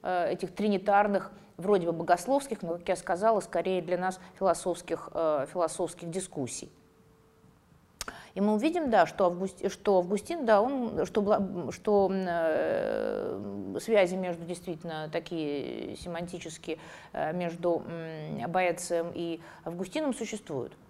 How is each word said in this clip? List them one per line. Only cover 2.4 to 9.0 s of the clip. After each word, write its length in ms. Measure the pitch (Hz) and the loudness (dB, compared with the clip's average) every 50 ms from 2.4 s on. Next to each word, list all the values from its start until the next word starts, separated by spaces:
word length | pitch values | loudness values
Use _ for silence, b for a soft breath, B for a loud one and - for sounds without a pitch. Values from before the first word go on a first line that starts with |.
| 277 - 220 - | 2 -2 -8 -6
но, 160 | - 165 170 175 | -4 -6 -6 -4
как 100 | 175 - | -2 -2
я 80 | 180 | -2
сказала, 440 | 175 - - 180 175 208 226 226 202 | -2 0 -2 0 4 4 4 4 4
скорее 420 | - - - 170 165 185 185 185 | 0 0 -2 -2 0 2 0 -2
для 160 | 165 165 180 175 | 0 0 -2 0
нас 220 | 185 185 185 - B B B - | 0 -2 -4 -6 B B B 0
философских, 720 | 196 185 170 - - 185 170 - - - 165 - - - | 2 2 2 2 0 -2 -4 -4 -4 -6 -6 -6 -6 -6
э, 340 | - - 165 156 151 143 135 - | -4 0 2 2 2 0 -2 -2
философских 580 | - 180 170 160 - - 180 156 - - 175 170 | 0 0 0 0 0 -2 -4 -4 -4 -8 -10 -6
дискуссий. 600 | 160 190 185 - - 156 131 117 - - - - - - _ _ _ _ - - - _ _ _ _ _ - - _ _ _ _ - _ _ _ _ _ - B B B B B B | -6 -6 -6 -6 -6 -6 -6 -4 -6 -10 -12 -14 -18 -20 _ _ _ _ -20 -20 -20 _ _ _ _ _ -20 -20 _ _ _ _ -20 _ _ _ _ _ -14 B B B B B B
И 60 | 185 | 0
мы 140 | 202 208 214 | 2 2 2
увидим, 360 | 214 226 320 339 359 311 262 | 4 2 2 2 2 2 4
да, 160 | 220 196 | 6 6